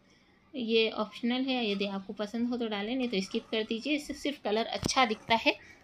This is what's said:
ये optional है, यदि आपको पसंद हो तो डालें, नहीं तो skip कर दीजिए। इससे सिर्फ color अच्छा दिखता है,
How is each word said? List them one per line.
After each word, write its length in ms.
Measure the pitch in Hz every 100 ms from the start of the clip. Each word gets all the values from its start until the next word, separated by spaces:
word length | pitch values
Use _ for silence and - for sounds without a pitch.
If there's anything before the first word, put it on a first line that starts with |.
| _ _ _ _ _ 269
ये 340 | 226 226 220
optional 520 | - 214 - 233 254
है, 280 | 269 254 220
यदि 160 | 196 202
आपको 280 | 196 190
पसंद 360 | 208 208 226 240
हो 80 | 247
तो 100 | 226
डालें, 280 | 208 208 262
नहीं 140 | 240
तो 120 | 190
skip 240 | 190 226 -
कर 120 | 220
दीजिए। 320 | 220 226 269 294
इससे 180 | 294
सिर्फ 280 | 285 285 285
color 240 | 214 214 233
अच्छा 400 | - - 269 247
दिखता 300 | 220 - 226
है, 220 | 285 - - -